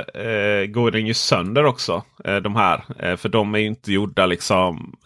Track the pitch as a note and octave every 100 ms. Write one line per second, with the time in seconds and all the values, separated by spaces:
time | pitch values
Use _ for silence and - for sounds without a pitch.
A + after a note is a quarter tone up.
0 | - - A2 G#2+ G#2 G2+ G2+ A2 A#2 A2
1 | A2 A#2 - G#2 F2+ B2 D3 B2 - F2
2 | - - - G2 G2 A2 F#2+ D2+ - -
3 | F2+ F2+ G#2 A2 G#2 G#2+ G#2+ G#2+ - G2
4 | G2+ - F#2 F2 - G2 F#2 E2 - -